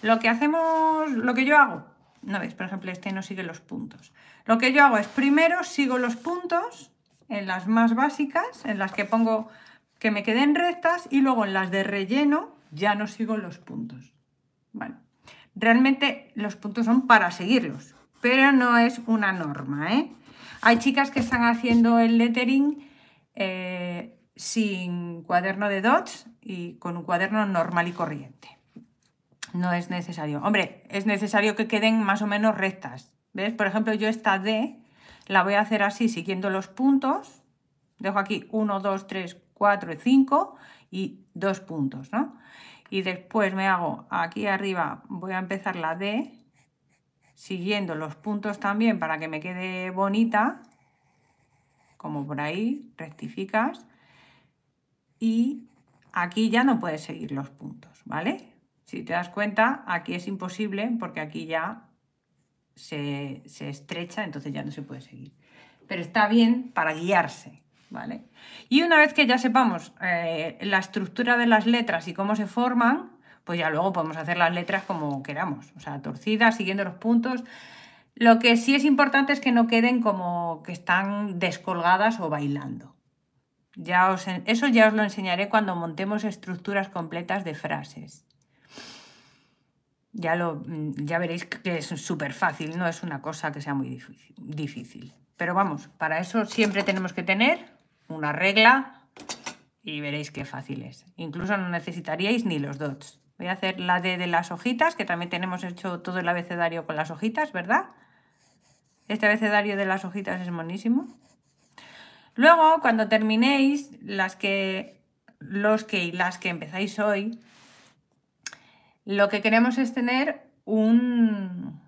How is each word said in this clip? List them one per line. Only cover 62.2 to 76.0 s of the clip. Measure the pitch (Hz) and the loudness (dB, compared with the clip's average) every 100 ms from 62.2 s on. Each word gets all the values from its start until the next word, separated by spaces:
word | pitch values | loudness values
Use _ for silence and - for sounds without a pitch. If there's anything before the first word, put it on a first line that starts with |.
| _ _ _ _ _ _ | _ _ _ _ _ _
se, | - 151 143 139 139 135 - | -12 -8 -6 -6 -8 -12 -16
se | - 143 | -14 -12
estrecha, | 143 - 160 175 - | -12 -12 -10 -8 -8
entonces | 196 147 143 | -8 -8 -10
ya | 143 | -8
no | 143 | -8
se | 147 | -10
puede | 139 131 | -14 -16
seguir. | - - - _ _ _ - _ _ | -18 -20 -20 _ _ _ -20 _ _
Pero | 185 | -10
está | 160 226 208 | -4 0 4
bien | 226 226 240 254 | 6 6 4 0
para | - 160 | -2 -2
guiarse, | 156 175 185 165 - - - _ _ _ | -2 2 2 2 -6 -18 -20 _ _ _
¿vale? | - - - - _ - - - | -14 -12 -14 -16 _ -20 -20 2
Y | 269 | 4
una | 339 320 | 6 8
vez | 302 | 6
que | 302 269 | 4 2
ya | 247 | 4
sepamos, | 247 254 240 175 - _ | 4 4 4 0 -8 _
eh, | 185 175 170 165 160 - | -4 -2 -2 -4 -6 -6
la | 202 196 | -2 -2
estructura | 190 - 190 - 240 240 | -2 -6 -6 -4 2 4
de | 240 | 6
las | 220 220 | 6 6
letras | 240 233 165 170 | 2 2 -4 -6
y | |
cómo | 170 196 214 | -4 -2 -2
se | 202 | -2
forman, | - 247 240 233 294 - - _ - | 0 0 4 4 4 -2 -18 _ -20
pues | - 170 | -8 -2
ya | 160 | 0
luego | 156 185 | 0 0
podemos | 180 160 160 | 0 -4 -6
hacer | 156 170 | -4 0
las | 165 | 2
letras | 175 170 196 | 0 -2 -4
como | - 175 151 139 | -4 -4 -4 -6
queramos, | 135 147 175 143 - - | -6 -6 -4 -6 -12 -16
o | |
sea, | - 143 | -12 -10